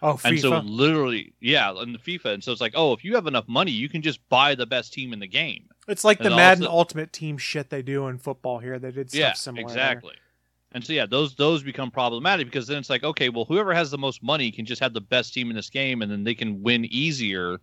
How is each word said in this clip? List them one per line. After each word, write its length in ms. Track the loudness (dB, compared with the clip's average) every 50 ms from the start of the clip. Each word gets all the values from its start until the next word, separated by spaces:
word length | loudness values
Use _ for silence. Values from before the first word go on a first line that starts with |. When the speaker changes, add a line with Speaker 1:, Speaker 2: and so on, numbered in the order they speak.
Speaker 1:
Oh, 180 | 0 0 0 2 2
Speaker 2:
And 160 | 2 2 4
so 120 | 4 4 2
Speaker 1:
fifa. 100 | 2 0
Speaker 2:
literally, 680 | -2 0 2 4 4 4 2 2 0 -2 -4 -6 -10 _ _
yeah, 300 | 0 2 4 4 4 2 0 -4 -8
in 80 | -10
the 80 | -10 -10
fifa. 340 | -8 -8 -8 -4 -4 -4 -4
And 100 | -2 -4
so 80 | -6 -4
it's 80 | -4
like, 120 | -4 -2 2
oh, 180 | 2 4 4 2
if 100 | 0 -2
you 120 | -2 -2
have 120 | 0 0 0
enough 200 | -2 -2 -2 0
money, 220 | 0 0 2 2
you 180 | 0 -2 -4 -4
can 120 | -6 -4
just 260 | -4 -4 -4 -4 _ _
buy 260 | 4 4 4 4 2
the 100 | 0 -2
best 280 | -2 -2 -4 -4 -6 -10
team 180 | -12 -10 -10 -10
in 60 | -12
the 80 | -12 -4
game. 380 | -4 -2 -2 -2 -6 -10 -16 _ _ _ _ -8
Speaker 1:
It's 160 | -6 4 6
like 160 | 6 6 6
the 80 | 4 4
Speaker 2:
And 80 | 6
Speaker 1:
Madden 300 | 8 10 10 10 8 4
Speaker 2:
also 120 | 2 4 4
Speaker 1:
Ultimate 340 | 4 2 0 -6 -8 -8 -10
Team 240 | -8 -8 -6 -6 -6
shit 320 | -6 -6 -6 -6 -6 -6
they 120 | -8 -8
do 260 | -6 -4 -4 -4 -4 -4
in 100 | -6 -8
football 420 | -8 -8 -8 -6 -6 -6 -6 -6
here. 200 | -6 -8 -10 -8
They 120 | -10 -10
did 180 | -8 -8 -8 -4
stuff 100 | 0 2
Speaker 2:
Yeah, 140 | 2 2 2
Speaker 1:
similar 340 | 0 -6 -8 -8 -10 -10 -6
there. 40 |
Speaker 2:
exactly. 420 | -2 0 0 0 0 -2 -6 -14 -20 -20 _ _ _ _ _ _ _ _ _ _
And 140 | -12 -12 -6
so, 80 | -2 0
yeah, 140 | 0 0 2
those, 260 | 0 0 0 -2 0
those 280 | 2 2 2 2 2 -2
become 260 | -6 -8 -8 -8 -6
problematic 560 | -2 -2 0 0 0 0 0 0 0 0 -2
because 220 | -4 -4 -6 -6 -4
then 100 | -6 -6
it's 140 | -4 -2
like, 120 | -2 -2 0
okay, 240 | -2 0 0 0 0
well, 140 | 0 -2 -2
whoever 280 | 0 0 0 2 2 2
has 160 | 2 0 0
the 80 | -2 -4
most 240 | -4 -4 -6 -4
money 300 | -2 -2 0 0 0 -2
can 140 | -4 -6 -8
just 140 | -8 -4 -2
have 120 | -2 -2 -2
the 80 | -4
best 320 | -4 0 0 0 0 0 -4
team 160 | -6 -4 -4
in 60 | -4
this 140 | -6 -8 -6
game, 340 | -4 -2 -2 -2 -2 -2 -2
and 80 | -2
then 120 | -4 -2 -2
they 120 | -2 -2
can 260 | -2 -2 -4 -4 -2
win 240 | 2 2 2 2 2
easier 760 | -2 -2 -2 0 0 0 -2 -2 -2 -2 -2 -4 -4 -6 -6